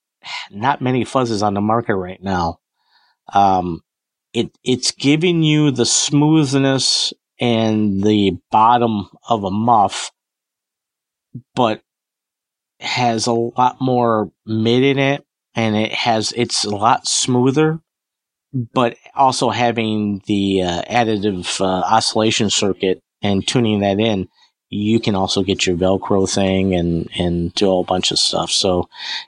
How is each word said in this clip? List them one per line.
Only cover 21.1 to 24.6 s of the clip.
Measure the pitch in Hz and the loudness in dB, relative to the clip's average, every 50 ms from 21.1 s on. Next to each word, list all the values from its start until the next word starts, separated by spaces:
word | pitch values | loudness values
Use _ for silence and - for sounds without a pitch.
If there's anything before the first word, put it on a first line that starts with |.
| 110 101 98 104 95 90 87 - - - | 0 0 -2 -2 -4 -4 -6 -8 -4 -2
uh, | 98 92 92 92 90 | -2 -2 0 -2 0
oscillation | 90 107 113 - - - 110 107 110 110 - 113 98 | 2 2 2 2 0 0 0 0 2 2 0 0 0
circuit | - - 107 98 92 - - 92 92 - _ _ _ _ | 0 0 0 -2 -2 0 -2 -2 -2 -2 _ _ _ _
and | - 101 98 95 95 | -4 -2 -2 -2 -2
tuning | - - 131 120 107 107 101 | 0 0 0 2 2 2 2
that | 101 101 98 101 | 2 0 2 2
in, | 110 113 107 95 92 - _ _ _ _ _ _ | 0 0 0 -2 -4 -8 _ _ _ _ _ _